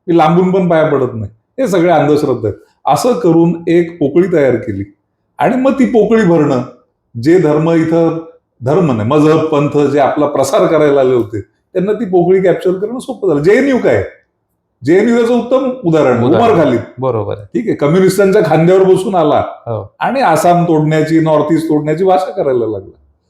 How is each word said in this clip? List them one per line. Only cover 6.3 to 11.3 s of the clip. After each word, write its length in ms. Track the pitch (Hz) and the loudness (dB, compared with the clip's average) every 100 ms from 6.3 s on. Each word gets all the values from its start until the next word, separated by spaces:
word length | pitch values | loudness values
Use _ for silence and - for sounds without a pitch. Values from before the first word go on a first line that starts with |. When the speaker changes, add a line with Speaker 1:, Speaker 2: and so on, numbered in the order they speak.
| 165 143 127 123 - _ _ _ 120 | 2 0 -2 -4 -12 _ _ _ -6
Speaker 1:
जे 160 | 123 185 | 0 2
धर्म 300 | 156 151 160 | 2 0 0
इथं 560 | 165 160 165 165 160 - - _ _ 117 | 0 0 0 0 -2 -10 -20 _ _ -2
धर्म 260 | 165 165 | 0 0
नाही, 180 | 113 107 | 0 0
मजहब, 360 | 151 151 156 156 | 2 2 2 0
पंथ 320 | 147 143 147 | -2 -2 0
जे 220 | 143 143 | 0 0
आपला 280 | 131 - 147 | 0 0 -2
प्रसार 380 | 139 131 - 165 | -2 -2 0 0
करायला 340 | 160 151 139 | 2 2 2
आले 140 | 131 | 2
होते, 280 | 127 104 | 0 -2